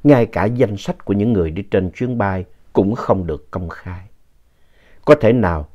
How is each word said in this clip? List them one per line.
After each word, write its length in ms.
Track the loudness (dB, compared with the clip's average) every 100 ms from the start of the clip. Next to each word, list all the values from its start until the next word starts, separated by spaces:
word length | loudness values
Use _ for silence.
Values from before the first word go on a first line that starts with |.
ngay 220 | 6 4 4
cả 180 | 0
danh 320 | -2 0 0 -2
sách 280 | -8 -10
của 80 | -4
những 200 | 0 2
người 180 | 0 0
đi 120 | -6
trên 280 | -2 -2 -2
chuyến 280 | -6 -6 -2
bay 260 | -2 -4 -8 -18 -4
cũng 220 | -2 0
không 320 | -2 -2 -2 -2
được 240 | -8 -10
công 180 | -10 -10
khai. 380 | -12 -14 -14 -16 -20 _ _ _ _ _ _ _ -8
Có 100 | 4
thể 180 | 4 6
nào 360 | 4 2 -2 -6